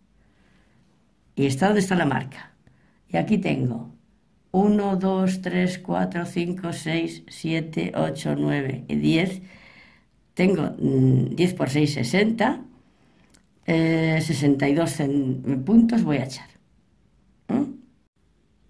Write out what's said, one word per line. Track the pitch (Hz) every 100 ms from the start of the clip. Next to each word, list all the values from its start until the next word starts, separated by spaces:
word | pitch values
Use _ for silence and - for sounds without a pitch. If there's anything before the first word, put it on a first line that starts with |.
| _ _ _ _ _ _ _ _ _ _ _ _ _
Y | - 139
está | 131 190
donde | 214
está | 190
la | 180
marca. | 143 139 - - - _ _ _ _ _ _
Y | -
aquí | - 208
tengo | 156 135 127 113 - - _ _ _ _ _
uno, | 185 208 208 202 190
dos, | 190 190 185 185
tres, | 180 180 180 -
cuatro, | - 175 180 175 175
cinco, | 175 170 185 170
seis, | - 160 165 165 - -
siete, | - 165 165 160 160 175
ocho, | - 156 - 151 143
nueve | 147 147 135 - -
y | 147
diez. | 147 160 185 190 - - - - - _ _ _ _
Tengo, | - 185 175 - -
mm, | 139 135 131 127 131
diez | - 180
por | 185 147
seis, | 151 147
sesenta. | 127 - 185 214 226 220 - - - _ _ _ _ _ _ _ _
Eh, | - 165 160 165 160 160
sesenta | 160 139 147 139 143
y |
dos | 147 165 -
cen-, | 139 143 131 127 - 131
puntos | 131 226 226 233
voy | 156 139
a |
echar. | - - - - _ _ _ _ _ _ _ _ -
¿Mm? | 262 285 - - _ _ _ _ _ _ _